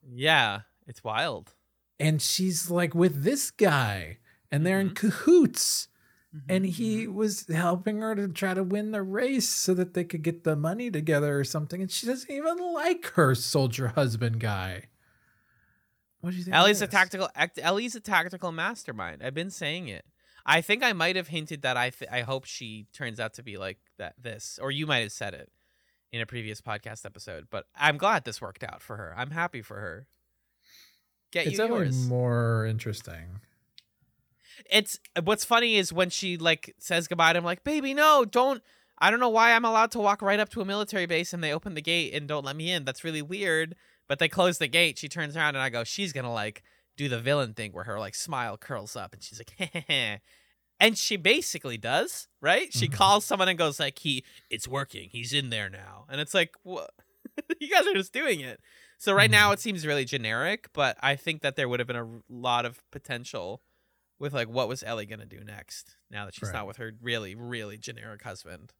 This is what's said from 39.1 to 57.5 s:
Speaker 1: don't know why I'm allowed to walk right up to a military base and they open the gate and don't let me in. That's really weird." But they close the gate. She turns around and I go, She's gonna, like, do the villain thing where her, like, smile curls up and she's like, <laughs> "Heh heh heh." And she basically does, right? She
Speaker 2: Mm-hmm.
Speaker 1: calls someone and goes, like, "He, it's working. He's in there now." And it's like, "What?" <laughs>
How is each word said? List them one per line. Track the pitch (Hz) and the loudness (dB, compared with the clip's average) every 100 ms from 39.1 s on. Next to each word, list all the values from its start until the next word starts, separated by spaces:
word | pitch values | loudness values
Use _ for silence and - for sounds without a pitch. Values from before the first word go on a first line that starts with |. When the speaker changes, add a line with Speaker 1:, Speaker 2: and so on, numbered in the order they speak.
Speaker 1:
don't | 226 | 6
know | 247 | 4
why | 220 233 | 6 8
I'm | 226 233 | 8 6
allowed | 226 220 | 4 4
to | 240 | 2
walk | 208 202 | 2 2
right | 202 208 | 2 2
up | 208 | 0
to | - | -2
a | 196 | -4
military | 202 208 208 175 | -4 -2 -2 0
base | 165 170 | 0 -2
and | 175 | -4
they | 160 | -2
open | 151 208 160 | -2 -4 -8
the | |
gate | 151 170 151 | 0 0 0
and | 147 147 | -4 -4
don't | 151 139 | -4 -4
let | 147 | -6
me | 160 | -2
in. | 180 139 | -2 -4
That's | 127 | -6
really | 165 156 | -6 -6
weird." | 147 190 196 160 160 170 _ _ _ | -6 -4 0 0 -2 -8 _ _ _
But | 139 | 0
they | 165 | 0
close | - 180 170 | 4 2 2
the | 147 | 0
gate. | 165 170 - | 4 2 0
She | 147 | -10
turns | 170 151 151 | -6 -6 0
around | 151 135 | 0 0
and | |
I | 131 | -2
go, | 117 | -2
She's | 117 - 196 | -6 -4 -6
gonna, | 135 123 | -4 -6
like, | 117 107 107 _ _ _ - | -4 -6 -8 _ _ _ -8
do | 139 | -4
the | 120 | -4
villain | 117 147 123 | 0 0 0
thing | 110 107 | -4 -10
where | 87 | -8
her, | 90 104 | -8 -6
like, | 101 - | -6 -8
smile | - 143 117 101 | -6 -4 -4 -8
curls | - 123 107 - | -8 -10 -8 -12
up | 92 | -12
and | - | -14
she's | - 110 | -18 -18
like, | 117 | -20
<laughs> | - | -10
"Heh | 180 | -8
heh | 170 147 | -8 -2
heh." | 143 117 104 _ _ _ _ _ _ | 0 0 -4 _ _ _ _ _ _
And | 214 214 | 4 4
she | - 202 | -2 0
basically | 165 277 - 160 135 117 | 2 2 0 -6 -6 -6
does, | 113 135 370 - - _ | 0 0 0 -6 -14 _
right? | 143 196 370 | 2 2 2
She | - 165 | -2 -2
Speaker 2:
Mm-hmm. | 139 | 4
Speaker 1:
calls | 196 208 - | 6 6 4
someone | 196 185 | 2 2
and | 175 | 4
goes, | 165 143 | 0 0
like, | 143 - | -4 -4
"He, | 156 131 - - _ | -4 -4 -6 -20 _
it's | 113 123 | -10 -6
working. | 135 135 101 90 | -6 -6 -10 -12
He's | 120 117 | -10 -4
in | 139 135 | -4 -2
there | 113 101 | -4 -6
now." | 95 95 98 - | -8 -18 -20 -12
And | 135 | -8
it's | 147 | -2
like, | 196 165 - | 0 0 -4
"What?" | - 185 76 _ | -12 -12 -12 _
<laughs> | _ _ - - - | _ _ -16 -14 -8